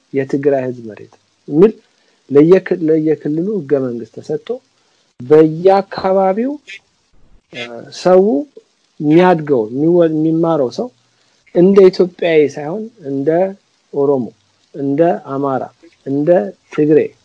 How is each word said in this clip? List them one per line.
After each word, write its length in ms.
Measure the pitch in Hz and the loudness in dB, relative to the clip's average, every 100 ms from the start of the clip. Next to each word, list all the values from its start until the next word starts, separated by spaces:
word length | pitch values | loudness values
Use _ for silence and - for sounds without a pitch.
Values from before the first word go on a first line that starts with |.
| _ | _
የትግራይ 500 | 139 131 143 143 139 | -6 -4 -2 0 0
ህዝብ 220 | 127 123 113 | -4 -8 -14
መሬት 260 | 104 110 | -18 -20
ነው 120 | _ _ _ - | _ _ _ -4
የሚል 260 | 147 214 214 _ _ _ _ - | 4 4 2 _ _ _ _ 0
ለየክ-፣ 500 | 135 160 185 180 180 | 2 4 2 0 -4
ለየክልሉ 720 | 156 160 156 151 151 156 190 | 0 0 0 -4 -4 -6 -6
ህገ 280 | 214 135 143 | -6 -4 -4
መንግስት 320 | 131 120 110 | -4 -8 -12
ተሰጥቶ 460 | - - 151 - 254 _ _ _ _ _ - | -16 -10 -10 -8 -12 _ _ _ _ _ -18
በየአካባቢው፣ 1400 | 123 151 156 160 185 196 190 - 190 190 190 190 254 294 - - _ _ _ _ _ _ _ | 2 4 4 2 2 2 0 -6 -2 0 0 -2 -4 -8 -14 -20 _ _ _ _ _ _ _
እ፣ 60 | 123 120 117 139 - | -14 -14 -14 -18 -4
ሰው 480 | 180 185 196 269 285 - _ _ _ - | 2 4 4 0 -4 -16 _ _ _ -6
የሚያድገው፣ 680 | 151 160 180 175 147 131 107 | 2 4 4 2 0 -2 -2
የሚወ-፣ 400 | 127 160 175 165 | -2 0 2 2
የሚማረው 640 | 156 160 160 170 160 123 | 0 -2 0 0 -2 -2
ሰው 180 | - 247 - _ _ _ _ _ - | -6 -10 -14 _ _ _ _ _ 2
እንደ 300 | 180 202 190 | 4 6 6
ኢትዮጵያዊ 640 | 180 180 - 175 160 143 | 4 -2 -2 0 2 2
ሳይሆን 400 | 151 147 202 220 - 139 | -2 -8 -10 -12 -14 -8
እንደ 420 | 139 143 165 190 196 _ _ _ | -4 -2 0 -2 -6 _ _ _
ኦሮሞ፣ 380 | 143 139 135 113 - _ _ _ 160 | -4 -2 -2 -6 -14 _ _ _ -8
እንደ 420 | 139 139 170 202 139 | -4 0 0 -2 -8
አማራ፣ 420 | 135 139 131 - - - _ - | -6 -4 -6 -8 -16 -20 _ -8
እንደ 400 | 139 156 175 202 - _ | -4 0 0 -2 -10 _
ትግሬ 400 | - 151 151 110 - | -2 2 2 0 -6